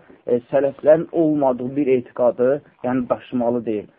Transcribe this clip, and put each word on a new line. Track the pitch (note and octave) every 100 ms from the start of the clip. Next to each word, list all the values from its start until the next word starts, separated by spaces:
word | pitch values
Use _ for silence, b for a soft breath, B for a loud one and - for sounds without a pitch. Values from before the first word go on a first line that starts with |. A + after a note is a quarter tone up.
| b b
e, | - B2 B2
sələflərin | C#3+ C#3 C3+ C#3 D#3+ E3+
olmadığı | - D#3+ D3+ C3+ B2+ B2+
bir | C#3 C#3
etiqadı, | C3 A#2+ - B2 A2+ B2 C#3+ b b
yəni | B2+ B2+ B2
daşımalı | A#2 - B2+ A#2+ A#2+ A2+
deyil. | G#2+ G2